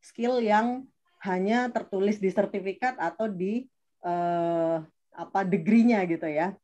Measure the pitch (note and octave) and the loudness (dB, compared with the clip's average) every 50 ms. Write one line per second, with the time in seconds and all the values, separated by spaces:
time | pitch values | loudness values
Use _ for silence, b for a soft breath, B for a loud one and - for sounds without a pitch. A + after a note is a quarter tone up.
0 | _ - _ - A#3 A#3+ B3+ B3 A#3 G#3 G#3 G#3+ A3 A#3+ B3 B3+ C4+ - _ _ | _ -20 _ -4 -2 0 0 2 2 4 4 4 4 2 -2 -4 -10 -16 _ _
1 | _ _ _ _ - G3 F3+ F#3 F#3 G3+ A3+ A#3+ B3 B3 A#3 A3+ F#3+ - - F#3+ | _ _ _ _ -6 -4 -2 0 0 2 2 2 0 0 -4 -6 -6 -4 -2 0
2 | G3 G3+ G#3+ G#3 G3 F#3+ F#3 G#3+ G3+ G3 - G3 F3+ G3 F#3 - - B3+ B3+ - | 0 0 0 0 -2 -2 0 0 -2 0 -2 -6 -6 -6 -6 -4 -4 -4 -4 -2
3 | D#3+ E3+ E3+ - A3 A3 G3 F3 F#3 G3 G#3+ A#3+ C4+ - _ _ _ _ _ _ | -6 -6 -4 -4 -4 -4 -4 -4 -4 -4 -4 -4 -6 -10 _ _ _ _ _ _
4 | - F3+ F3 F3 F3 F3 F3 E3+ E3+ E3+ E3+ E3 E3 E3 E3 D#3+ D#3+ - _ _ | -6 -4 -2 -2 0 0 0 0 0 0 0 0 0 0 0 -2 -4 -8 _ _
5 | _ _ _ - E3+ - - G3 G3 F#3 F3 F#3+ D#3+ F3 A3+ A#3 A3+ A#3+ A#3 G#3 | _ _ _ -16 -16 -4 -2 -2 0 0 0 0 2 4 6 6 6 6 4 4
6 | F#3 F3 E3 D#3+ E3+ D#3+ D3+ D3+ E3 F#3+ G3 - | 2 0 -2 -2 -2 -2 0 0 0 -2 -4 -8